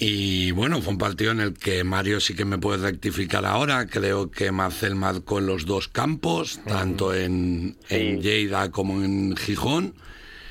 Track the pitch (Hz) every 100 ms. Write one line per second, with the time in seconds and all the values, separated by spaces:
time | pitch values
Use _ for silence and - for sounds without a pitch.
0 | 107 101 98 92 92 90 131 156 90 98
1 | 104 85 110 113 104 - 101 92 90 95
2 | 98 104 - 87 98 95 101 98 95 90
3 | 104 95 95 101 98 107 147 131 98 110
4 | 98 101 90 - 98 95 92 - 101 98
5 | 95 92 - 101 95 92 78 95 - -
6 | 139 151 170 165 160 - - 95 95 98
7 | 95 92 90 90 90 85 87 - - 110
8 | 107 98 101 107 101 98 98 101 98 95
9 | 98 98 98 92 - 101 123 160 190 -
10 | - - - - -